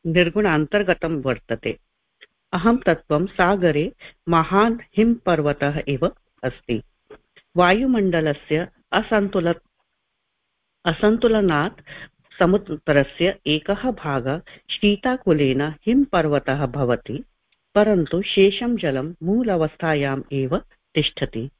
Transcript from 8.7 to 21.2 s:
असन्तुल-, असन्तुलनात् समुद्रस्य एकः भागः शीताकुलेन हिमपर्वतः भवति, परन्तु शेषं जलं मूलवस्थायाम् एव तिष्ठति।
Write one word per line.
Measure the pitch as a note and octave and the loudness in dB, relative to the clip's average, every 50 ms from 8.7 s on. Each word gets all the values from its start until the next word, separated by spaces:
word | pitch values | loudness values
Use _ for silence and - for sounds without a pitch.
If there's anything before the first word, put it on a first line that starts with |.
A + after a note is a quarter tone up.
| _ _ _ _ | _ _ _ _
असन्तुल-, | - F#3+ A3+ - A3+ G#3 G3+ F#3+ F#3 F#3+ E3 E3+ E3 - _ _ _ _ _ _ _ _ _ _ _ _ _ _ _ _ _ _ _ _ _ _ _ _ - | -2 -2 0 0 0 0 0 0 -2 -2 -2 -2 -4 -4 _ _ _ _ _ _ _ _ _ _ _ _ _ _ _ _ _ _ _ _ _ _ _ _ -4
असन्तुलनात् | F3 D#3+ - - G#3 A3 A3+ B3 A#3 A3 G#3+ G3+ F3+ D#3 D3 D3+ G#3+ - - - - - - - - _ _ _ _ - - | -4 -2 2 2 2 2 2 2 2 2 2 2 2 2 0 -2 -2 -6 -12 -20 -20 -20 -20 -20 -20 _ _ _ _ -2 0
समुद्रस्य | F3+ E3+ F#3+ G3+ G3 - D#3+ D3+ _ - D3 C#3+ C3+ - - - E3 F#3 - - _ | 2 4 4 2 0 -6 -12 -8 _ 2 2 2 2 0 -2 -2 -2 -2 -2 -4 _
एकः | D3+ D3+ D#3 - - G3+ - - C4 | -4 -4 -2 -2 -4 -4 -2 -4 -6
भागः | A3 - - D#3 C#3 C3 A#2 C3 C#3+ F3 - - - - _ - | -6 -6 -6 -4 -4 -2 -2 -4 -4 -6 -8 -16 -20 -20 _ -12
शीताकुलेन | - - - G#3 G#3 G3+ - B3+ B3+ C4 - G3 D#3+ D3 D3 C3 C3 C3+ | -6 0 0 0 0 2 -2 -4 -4 -2 2 2 2 4 4 2 2 0
हिमपर्वतः | D3 D#3 D3+ - _ G#3+ A#3+ C#4 C#4 - - F3 D#3+ D3+ D3 C#3 - - C3 C#3+ C#3+ | -2 -4 -6 -6 _ 2 2 2 2 2 2 0 2 2 0 0 0 -2 -2 -2 -2
भवति, | B2+ B2 C#3+ C3+ A#2+ A#2+ A#2 _ - A#2 - - _ _ _ _ _ _ _ _ _ _ | -4 -2 -2 0 0 -2 -2 _ -10 -10 -10 -10 _ _ _ _ _ _ _ _ _ _
परन्तु | G3+ G#3 G#3+ G#3 F3+ D#3 - - F3 | 2 4 4 2 0 0 0 -2 -4
शेषं | G3 - - G3 F#3+ G3+ G3+ - A#3+ A#3+ A#3+ | -4 -2 2 4 4 4 4 0 -4 -4 -4
जलं | G3+ F3 D3+ C3 C3 C3+ D#3+ F3 _ D#3+ | -2 -2 -2 -2 -2 -4 -6 -10 _ -4
मूलवस्थायाम् | F3 G3+ A#3+ B3+ A3 F#3+ E3 D#3 D3+ - _ F3 D#3+ D#3 C#3+ C#3+ C#3 C3+ C3+ - _ | 0 0 0 0 0 0 0 0 -2 -4 _ -2 0 0 0 0 -2 -4 -6 -6 _
एव | C#3 C#3 C3+ B2+ D#3 - - _ _ _ _ _ _ | -4 -4 -2 -2 -2 -4 -6 _ _ _ _ _ _
तिष्ठति। | E3 D3 - _ - | -2 -2 -2 _ -6